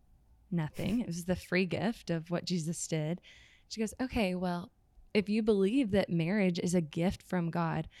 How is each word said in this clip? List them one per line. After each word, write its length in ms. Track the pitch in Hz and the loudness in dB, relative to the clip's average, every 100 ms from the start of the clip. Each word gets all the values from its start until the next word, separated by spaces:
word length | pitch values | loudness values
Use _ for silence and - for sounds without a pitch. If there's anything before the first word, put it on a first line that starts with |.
| _ - _ - _ | _ -20 _ -20 _
"Nothing. 480 | 175 151 - - 240 | -2 -2 -4 -2 -2
It 80 | 226 | -2
was 180 | 170 170 | -6 -2
the 100 | 180 | -4
free 300 | - 180 190 | 0 0 0
gift 440 | 113 175 233 - | 0 -2 -4 -4
of 220 | 165 160 | -4 -2
what 140 | 175 175 | -4 0
Jesus 420 | 180 156 165 - | -2 -2 -4 -4
did." 340 | 160 151 180 - - - - _ | -2 -2 -4 -8 -20 -20 -20 _
She 100 | - | -6
goes, 120 | 220 - | -6 -4
"Okay, 340 | 254 247 190 180 | -4 0 0 0
well, 360 | 180 175 175 _ _ - - | -2 -4 -6 _ _ -20 -2
if 160 | 208 202 | 0 2
you 120 | 214 | 2
believe 480 | 220 202 190 254 233 | 4 4 4 4 4
that 180 | 196 - | 2 2
marriage 500 | 170 165 208 185 175 | 2 2 2 2 2
is 160 | 175 180 | 2 0
a 60 | |
gift 400 | 151 - 175 - | 0 0 0 -2
from 260 | - 180 165 | -2 -2 0
God, 360 | 170 165 156 165 - | 0 0 -2 -4 -10